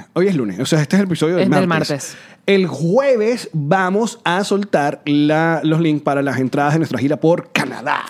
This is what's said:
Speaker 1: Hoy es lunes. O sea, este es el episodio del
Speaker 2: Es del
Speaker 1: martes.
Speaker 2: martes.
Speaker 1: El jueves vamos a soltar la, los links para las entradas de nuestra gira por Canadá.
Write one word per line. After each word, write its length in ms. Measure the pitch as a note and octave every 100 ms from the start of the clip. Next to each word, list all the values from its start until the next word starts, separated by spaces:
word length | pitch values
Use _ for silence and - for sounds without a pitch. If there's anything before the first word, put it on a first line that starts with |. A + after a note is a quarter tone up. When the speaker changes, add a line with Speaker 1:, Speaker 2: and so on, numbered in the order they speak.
| -
Speaker 1:
Hoy 120 | D#3+ G3
es 60 |
lunes. 240 | E3 G#2+ F#2
O 80 | C3
sea, 160 | D#3
este 140 | D3 F#3+
es 40 |
el 60 | F#3+
episodio 300 | E3 D#3 F3+
del 80 |
Speaker 2:
Es 60 | -
del 160 | F#3+ F#3
Speaker 1:
martes. 220 | D#3+ D3+
Speaker 2:
martes. 260 | C#3 - - - - -
Speaker 1:
El 200 | G3 F3+
jueves 800 | C3 E3 A#3 C#4 A#3+ G#3+ B3 -
vamos 640 | D#3 C#3+ F#3+ F#3 G3+ A3+ -
a 180 | D#3+ F3+
soltar 600 | G3+ G3+ G#3 E3 C#3+ -
la, 560 | D3 D3 D3 D3+ E3 D#3+
los 160 | D#3 D#3+
links 220 | E3 D3
para 180 | D3 C#3
las 200 | C#3 B2
entradas 320 | B2+ C#3+ C#3+
de 60 | D#3+
nuestra 180 | C#3 A#2+
gira 180 | C#3 D3+
por 320 | D#3+ E3+ -
Canadá. 480 | - C#3 A2+ C3+ C#3+ -